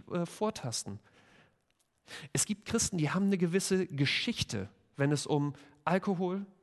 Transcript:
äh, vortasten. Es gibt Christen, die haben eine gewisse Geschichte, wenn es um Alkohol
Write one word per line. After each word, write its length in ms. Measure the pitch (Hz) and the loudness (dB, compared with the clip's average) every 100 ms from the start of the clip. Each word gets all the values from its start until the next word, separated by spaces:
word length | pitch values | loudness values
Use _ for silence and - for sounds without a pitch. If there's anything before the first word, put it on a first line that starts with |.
| - | -4
äh, 140 | 175 170 | -4 -2
vortasten. 760 | - 214 214 123 113 - 101 _ - - - _ _ _ _ _ _ - - 143 | -2 -2 -2 -6 -6 -6 -10 _ -20 -20 -20 _ _ _ _ _ _ -18 -16 -4
Es 140 | 139 - | -2 0
gibt 200 | 214 - | -4 -2
Christen, 320 | 226 - 180 | 0 0 2
die 120 | 147 | 2
haben 160 | 165 196 | 2 2
eine 120 | 196 | 2
gewisse 500 | 175 190 190 185 185 | 2 2 2 0 0
Geschichte, 840 | 139 139 - - 226 - 107 98 - _ - | 0 2 2 -2 -2 -2 -4 -6 -10 _ 0
wenn 160 | 139 | 2
es 160 | 147 - | 2 2
um 260 | 147 147 139 - - | 2 0 -4 -16 -6
Alkohol 640 | - 185 196 180 185 190 196 - | 0 2 2 0 0 -2 -6 -14